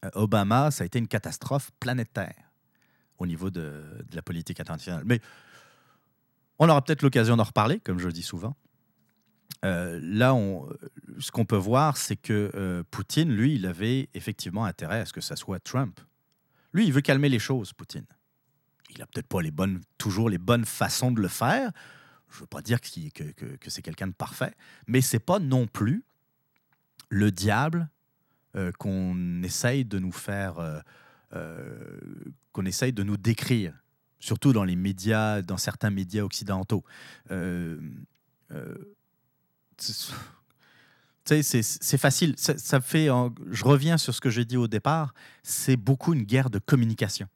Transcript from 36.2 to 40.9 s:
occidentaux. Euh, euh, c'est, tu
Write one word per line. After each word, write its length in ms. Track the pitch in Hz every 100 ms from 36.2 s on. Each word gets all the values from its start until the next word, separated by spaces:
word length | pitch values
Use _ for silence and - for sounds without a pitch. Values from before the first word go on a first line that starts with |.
occidentaux. 600 | 101 - 98 95 95 104 - - - - -
Euh, 480 | 95 92 90 85 78 78 - - _ _ _ _
euh, 240 | 76 - - 202 202 _ _ _ _ _ _ _ _
c'est, 160 | -
tu 200 | 113 - - - - _ _ _ _ _